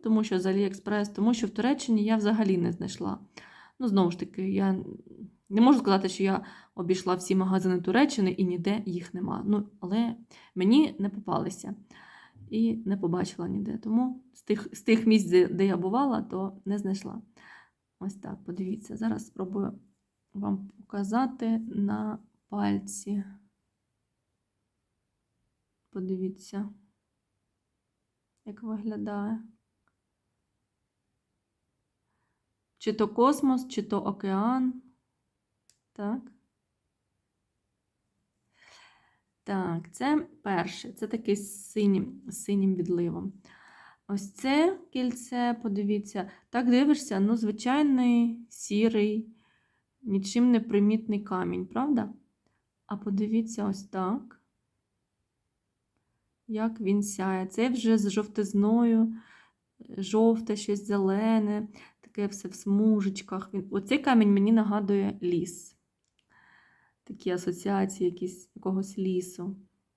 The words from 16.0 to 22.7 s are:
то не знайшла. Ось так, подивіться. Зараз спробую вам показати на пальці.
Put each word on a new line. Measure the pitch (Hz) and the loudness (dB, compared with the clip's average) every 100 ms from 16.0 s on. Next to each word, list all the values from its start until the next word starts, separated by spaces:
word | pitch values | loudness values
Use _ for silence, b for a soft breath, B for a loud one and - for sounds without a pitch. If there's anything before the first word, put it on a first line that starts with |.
| 277 220 | 0 -2
то | - 185 190 - | -4 -6 -6 -8
не | 190 202 | -6 -4
знайшла. | 196 196 - 226 - _ B B B _ _ - | -2 -4 -6 -14 -18 _ B B B _ _ -10
Ось | 190 | -10
так, | - - 196 | -10 -14 -12
подивіться. | - 180 185 214 - 214 | -12 -8 -6 -6 -10 -6
Зараз | 226 220 - | -4 -4 -8
спробую | - 185 202 190 - _ _ _ _ _ | -10 -6 -4 -4 -8 _ _ _ _ _
вам | 196 202 196 196 | -8 -4 -4 -6
показати | - - 202 196 226 262 262 226 226 | -18 -12 -8 -2 0 -2 -2 -2 -2
на | 226 - 202 214 214 214 _ _ - | -2 -2 -2 -2 -4 -8 _ _ -10
пальці. | 202 202 | -4 -2